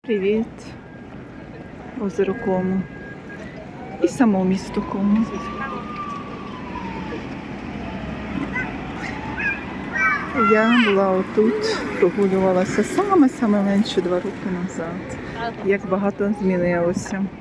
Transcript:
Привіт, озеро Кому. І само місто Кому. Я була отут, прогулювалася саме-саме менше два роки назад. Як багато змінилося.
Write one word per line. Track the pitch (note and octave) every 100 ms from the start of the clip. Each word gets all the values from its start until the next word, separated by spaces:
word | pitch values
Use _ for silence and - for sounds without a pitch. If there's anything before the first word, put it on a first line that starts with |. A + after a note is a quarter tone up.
| -
Привіт, | G#3 F#3+ A3 A3+ - - - - - - - - - - - - - - - G3+
озеро | - G3 F#3+ -
Кому. | F#3 F#3 F#3+ - - - - - - - - - - - -
І | -
само | - A#3 F#3+
місто | F#3 F#3+ - - -
Кому. | G3+ G3+ G#3+ A3+ - - - - - - C6+ C6+ C6+ - - - - - - - - - - - - - - - - - - - - - - - - - G#5 - - - G#5+ A5 G#5 G#5+ G5+ G#5 - - E5 D#5+ C#5+ - - A3+
Я | G#3+ A3+ A#3+ G#3+
була | G3 G3
отут, | F#3 F#3+ A3 A3 G#4+ A3 C4+ D3 -
прогулювалася | F3+ G3 G3 F#3+ F#3+ F3+ G3 -
саме-саме | G#3+ - G4+ F#4+ C4 - A3+ G#3
менше | G3+ G3 A3 -
два | F3 F3+
роки | F#3+ F3 G3 F3+
назад. | F3 - E3 F3+ - - - - A#3 A3+ F#3+
Як | G3 G3+
багато | F#3 G3+ - G3+ G#3+
змінилося. | F#3+ F3+ F3 F3 E3+ F3+ - F#3+ F#3+ -